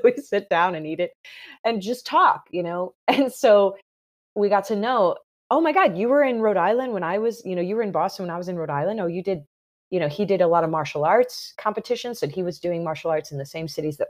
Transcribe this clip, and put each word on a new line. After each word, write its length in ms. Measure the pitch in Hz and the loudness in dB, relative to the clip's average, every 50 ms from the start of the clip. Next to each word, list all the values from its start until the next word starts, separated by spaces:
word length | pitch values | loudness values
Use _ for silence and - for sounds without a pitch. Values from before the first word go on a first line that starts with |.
we 140 | 233 247 240 | 4 4 2
sit 320 | 285 - - 202 202 196 - | 0 -4 -4 -4 -2 -2 0
down 260 | 175 165 175 185 175 | 2 2 2 2 0
and 100 | 156 156 | -4 -8
eat 140 | 151 160 170 | -6 -4 -4
it 140 | 175 170 - _ - - - - - - - - - | -4 -4 -6 _ -20 -20 -20 -20 -20 -20 -10 -4 -2
and 160 | 226 226 208 | -2 -2 -2
just 260 | 180 214 254 - - | -4 -6 -6 -6 -4
talk, 420 | - 285 339 370 - 147 143 - _ | 0 2 4 4 4 4 0 -4 _
you 140 | - 180 170 | -6 -6 -4
know? 300 | 170 175 180 185 185 - _ | -4 -4 -6 -6 -8 -10 _
<laughs> 60 | _ - | _ 0
And 240 | 175 277 269 247 | 2 2 2 0
so 440 | - - - 233 208 202 196 190 196 - _ _ _ _ _ _ _ _ _ _ - | 0 2 6 8 8 8 6 4 0 -4 _ _ _ _ _ _ _ _ _ _ -4
we 140 | 208 202 202 | 0 0 2
got 160 | 202 196 196 | 2 2 0
to 100 | - 220 | 0 -2
know, 400 | 202 214 247 262 233 190 170 - - - _ _ _ _ - | -2 0 0 2 2 2 2 0 -2 -8 _ _ _ _ 0
"Oh 100 | 240 302 | 0 2
my 120 | 330 311 | 2 2
God, 240 | 302 381 381 247 165 | 4 4 4 4 2
you 120 | 175 214 240 | 2 0 2
were 160 | 269 294 285 | 4 4 4
in 160 | 262 240 226 | 2 2 0
Rhode 140 | 220 214 202 | 2 2 2
Island 360 | 180 170 196 226 247 262 254 | 2 2 2 2 0 0 -2
when 120 | 220 190 175 | -4 -4 -2
I 140 | 165 185 208 | -2 -2 -2
was, 260 | 220 233 208 - - | -2 -2 -4 -6 -6
you 100 | 185 180 | -6 -4
know, 80 | 175 | -4
you 140 | 175 180 214 | -2 -2 -2
were 60 | 233 | -2
in 100 | 226 202 | -2 -2
Boston 320 | 170 156 175 190 190 - 185 | 0 0 -2 -2 -4 -6 -8
when 80 | 175 165 | -8 -8
I 40 | 175 | -8
was 100 | 180 185 | -8 -6
in 80 | 180 170 | -6 -6
Rhode 120 | 156 151 | -4 -4
Island. 300 | 143 143 156 190 220 220 | -2 -2 -2 -2 -2 -2
Oh, 60 | 180 | -4
you 160 | 170 165 185 | -4 -4 -4
did," 220 | 175 196 190 156 143 _ _ _ _ _ _ _ _ - | -4 -4 -4 -4 -6 _ _ _ _ _ _ _ _ -6
you 80 | 185 180 | -4 -2
know, 80 | 160 147 | -2 -2
he 160 | 147 - 208 | -2 -2 -2
did 160 | 180 196 180 | 0 2 2
a 80 | 180 165 | 4 4
lot 160 | 170 170 165 | 4 2 2
of 60 | 160 | 0
martial 340 | 160 156 143 143 - 147 147 | 0 -2 -4 -4 -4 -2 0
arts 500 | 165 196 240 254 247 - - - - - - | 2 4 2 2 0 -4 -14 -16 -16 -12 -8
competitions, 640 | - 214 208 226 - - 240 226 - 240 233 - | -6 -4 -4 -4 -4 -6 -6 -6 -6 -10 -8 -6
and 100 | - 147 | -6 -6
he 100 | 160 185 | -4 -6
was 160 | 180 175 170 - | -6 -6 -6 -6
doing 240 | - 175 170 170 | -6 -4 -4 -4
martial 260 | 170 160 156 - - 165 | -4 -6 -6 -6 -4 -4
arts 180 | 156 156 151 - | -2 -4 -4 -6
in 80 | 147 139 | -10 -12
the 80 | 139 | -10
same 220 | - - 160 160 147 | -10 -10 -10 -10 -8
cities 300 | - - 151 156 147 - | -8 -6 -6 -6 -4 -4
that 100 | - - | -6 -6